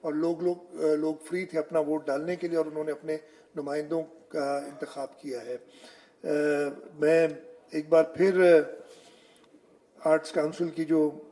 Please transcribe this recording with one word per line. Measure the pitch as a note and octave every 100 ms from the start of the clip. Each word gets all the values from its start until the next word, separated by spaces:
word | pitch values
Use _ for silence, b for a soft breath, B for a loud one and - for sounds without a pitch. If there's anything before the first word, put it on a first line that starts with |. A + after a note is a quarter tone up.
और | E3
लोग, | D3+ E3 E3
लोग, | F3 F3 - D#3+
अ, | D#3
लोग | D3+ D#3 D#3
free | - F3+ F#3
थे | D#3+
अपना | D3+ E3
vote | D3 D#3 D3
डालने | C#3 D#3+ F3
के | F3
लिए | E3
और | D#3
उन्होंने | D3+ D#3
अपने | D3 D#3 D#3 b b b -
नुमाइंदों | C#3+ D3 D3+ E3
का | D#3 - - D#3+ C#3 C#3+ C#3+
इंतखाब | C#3+ C#3+ C#3+ C3+ -
किया | C#3+ B2
है। | A#2 B2
अ, | - B B B B B - D3 D3 D3 C#3+ C#3+ - D3+
मैं | D3+ E3 D#3+ D3 - - _
एक | D#3 D3+
बार | D#3+ D#3+ -
फिर | F#3+ F#3 F3+ E3 D3+ - - B B B B B _ - _ _ _ _ D#3+
arts | D#3 -
council | F3 D3+ - E3+
की | D#3
जो | D#3 D#3+ D3+ - -